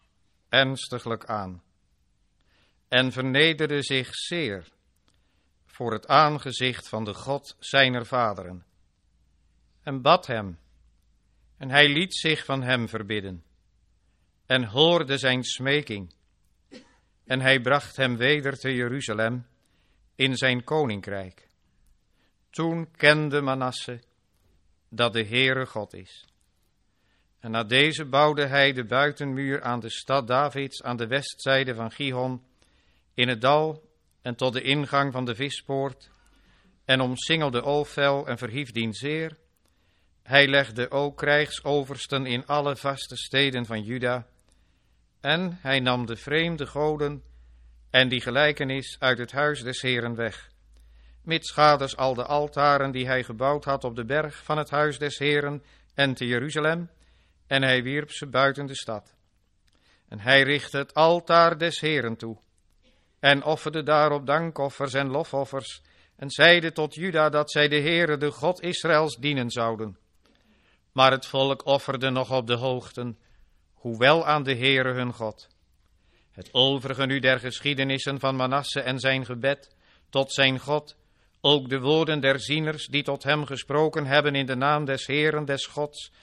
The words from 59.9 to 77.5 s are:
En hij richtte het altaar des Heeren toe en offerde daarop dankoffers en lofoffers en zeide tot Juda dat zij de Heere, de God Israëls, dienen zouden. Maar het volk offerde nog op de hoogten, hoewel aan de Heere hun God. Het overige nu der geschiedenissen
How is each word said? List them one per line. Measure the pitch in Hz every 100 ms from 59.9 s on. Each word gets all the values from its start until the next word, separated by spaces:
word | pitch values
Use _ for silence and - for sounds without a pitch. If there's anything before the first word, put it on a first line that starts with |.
| _ -
En | 104
hij | 113 135
richtte | 135 147 - 139
het | 139
altaar | 151 160 175 170 170 165 156
des | 170 -
Heeren | 156 151 117 113
toe | 113 110 _ _ _ _ _ _ _ _
en | 139 139
offerde | 147 156 151 156
daarop | 143 151 151 147 131
dankoffers | 151 170 147 139 - 139
en | 135 139
lofoffers | 139 160 139 135 135 120 - _ _ _ -
en | 139
zeide | - 160 175 165
tot | 160 151
Juda | 151 185 160 151
dat | 147 147
zij | 147 147
de | 147
Heere, | 147 170 165 147
de | 147
God | - 160 180
Israëls, | 175 170 165 156 156 117
dienen | 143 139 120
zouden. | 117 113 110 110 92 _ _ _ _ _ _ _ _ _
Maar | 131 131
het | 131 -
volk | 139 135 135 -
offerde | 139 - 135 131
nog | 127 123
op | 131 117
de | 117
hoogten, | 131 127 - - 120 113 _ _ _ _ _
hoewel | _ 120 113 131 165 151
aan | 151
de | 135 123
Heere | 135 135 131
hun | 127 123
God. | - 110 - - _ _ _ _ _ _ _ _
Het | - -
overige | 127 135 139 131 135 131
nu | 139
der | 127 127
geschiedenissen | 127